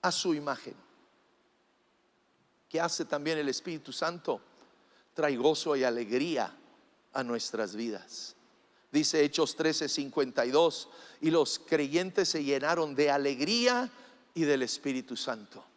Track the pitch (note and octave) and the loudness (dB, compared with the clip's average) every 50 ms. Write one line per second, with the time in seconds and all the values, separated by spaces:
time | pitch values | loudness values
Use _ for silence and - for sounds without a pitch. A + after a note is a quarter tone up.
0 | - F#3 F3 - - F#3+ E3 D3+ D3 C#3+ C3+ - - - - - - _ _ _ | 0 0 -2 0 0 0 -2 -2 -2 -6 -6 -6 -8 -16 -18 -18 -20 _ _ _
1 | _ _ _ _ _ _ _ _ _ _ _ _ _ _ _ _ _ _ _ _ | _ _ _ _ _ _ _ _ _ _ _ _ _ _ _ _ _ _ _ _
2 | _ _ _ _ _ _ _ _ _ _ _ _ _ _ - D#3+ E3 E3+ - - | _ _ _ _ _ _ _ _ _ _ _ _ _ _ -4 -2 -2 -2 -2 -4
3 | E3+ - D#3 C#3+ C#3+ D#3 D#3+ D#3 D3 C#3+ B2+ - - - E3 D#3 - - B2+ - | -4 -2 -4 -4 -2 -2 -2 0 0 -2 -2 -4 -4 -8 -10 -8 -10 -10 -8 -4
4 | E3+ E3 E3+ F3 - - C3+ G#2 - _ _ _ - _ _ _ _ _ _ _ | -4 -4 -4 -4 -4 -4 -4 -4 -4 _ _ _ -20 _ _ _ _ _ _ _
5 | _ _ _ - D3+ D3 C#3 A#2 B2 D3+ D#3 D3 - E3 D3 C3+ B2+ B2+ A#2 A#2 | _ _ _ -2 0 0 0 4 4 4 4 4 2 0 2 2 2 2 0 0
6 | A#2+ G2+ A2+ B2+ C#3+ F3 D#3+ B2+ A2 E2+ - - - - _ _ _ _ _ _ | -2 0 0 0 2 2 0 -2 -2 -4 -6 -16 -20 -20 _ _ _ _ _ _
7 | _ _ - C3+ C3 A#2+ A#2+ A#2 - - - G#2+ A2 F#2+ F#2+ G#2+ A#2 A#2 G#2+ G2 | _ _ -6 -4 -2 -2 -2 -4 -4 -4 -4 -4 -4 -4 -4 -6 -4 -4 -6 -8
8 | - - - - - - - _ _ _ _ _ _ _ _ _ _ _ - D3+ | -10 -14 -16 -14 -14 -14 -16 _ _ _ _ _ _ _ _ _ _ _ 0 2
9 | D3+ - - D#3 D3 D3 C#3+ - D#3+ C3+ - - D#3+ D#3+ D3+ - E3 C#3 - - | 2 2 4 4 4 4 4 2 0 0 0 0 0 0 0 0 -2 -2 -2 -4
10 | C#3+ C#3 - D#3 C#3+ B2+ A#2+ - A#2+ B2 B2+ D3 E3+ E3 D3 - - - - - | -4 -4 0 0 0 0 0 -2 0 4 4 6 4 4 2 -2 -12 -14 -18 -20
11 | - - - - - D#3+ D#3+ E3 C#3+ - - - - - E3 D3 D3 C#3 D3 E3+ | -20 -20 -14 -2 0 2 4 4 4 2 0 -6 -4 0 0 0 0 2 0 0
12 | F#3 F#3+ F3+ - F#3+ - - D#3+ D3 C#3 C#3 C3+ C3+ D3+ E3+ E3+ D#3+ D3+ C#3 C3 | -2 0 0 0 0 0 0 -2 0 0 0 0 2 0 0 0 0 -2 2 2
13 | D3+ C#3+ C#3 C#3+ C#3 C#3+ C#3 B2 C#3+ D#3+ A3 A#3+ A#3+ B3 B3 A#3+ B3+ A#3+ - - | 4 4 4 2 2 0 0 -2 -2 0 0 2 2 2 2 2 -2 -4 -8 -16
14 | - - - - _ _ _ E3 E3 C#3+ C#3+ C3+ B2+ A#2 - - - C#3 C3 C3 | -20 -20 -20 -20 _ _ _ -2 2 2 2 2 2 -2 -4 -6 -4 -4 -4 -4
15 | B2 - B2 A2+ - - A#2+ A2 G#2 G2+ - - - _ _ | -4 -6 -10 -8 -6 -6 -6 -8 -10 -18 -20 -20 -20 _ _